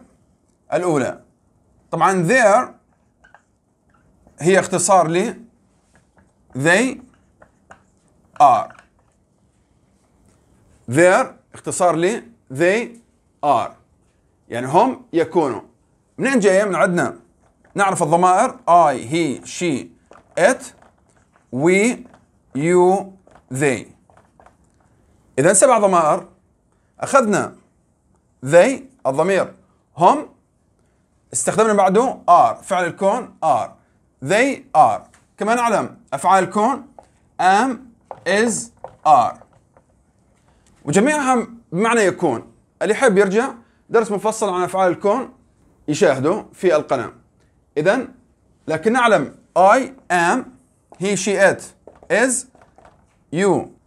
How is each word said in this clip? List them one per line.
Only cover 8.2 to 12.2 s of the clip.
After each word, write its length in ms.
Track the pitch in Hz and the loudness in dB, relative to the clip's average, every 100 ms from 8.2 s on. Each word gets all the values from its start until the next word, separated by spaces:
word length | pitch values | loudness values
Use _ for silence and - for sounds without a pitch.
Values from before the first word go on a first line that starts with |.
| _ - | _ 2
are. 300 | 143 107 - - _ _ _ _ _ _ _ _ _ _ _ _ _ _ _ _ _ _ _ _ - | 2 2 -4 -16 _ _ _ _ _ _ _ _ _ _ _ _ _ _ _ _ _ _ _ _ -4
There 360 | 135 180 220 262 - _ | 2 4 2 -2 -10 _
اختصار 420 | - 160 - 180 160 | -18 -10 -2 0 0
ل 260 | 180 233 | -2 -4